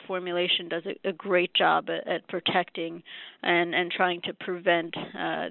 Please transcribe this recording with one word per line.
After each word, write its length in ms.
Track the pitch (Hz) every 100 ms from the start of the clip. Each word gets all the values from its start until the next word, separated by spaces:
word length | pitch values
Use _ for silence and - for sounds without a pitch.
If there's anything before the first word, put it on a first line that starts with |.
| -
formulation 640 | 185 170 175 175 - 170
does 140 | 165 170
a, 240 | - 190
a 20 |
great 420 | 165 202 180 180
job 360 | - 165 160 160
at, 180 | 165 -
at 200 | 175 -
protecting 760 | 180 - 185 175 - 165 170 - - - -
and, 320 | - 175 175 156
and 160 | 175
trying 300 | - 185 175
to 120 | 190
prevent, 640 | - - 180 185 170 165 -
uh, 540 | 190 190 170 156 170